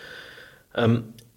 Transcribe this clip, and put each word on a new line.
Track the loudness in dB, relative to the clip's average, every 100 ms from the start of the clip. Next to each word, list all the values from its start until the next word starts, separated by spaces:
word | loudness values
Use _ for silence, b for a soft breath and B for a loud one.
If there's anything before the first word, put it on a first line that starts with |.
| B B B B B B B 2
ähm, | 4 2 -2 -14 -20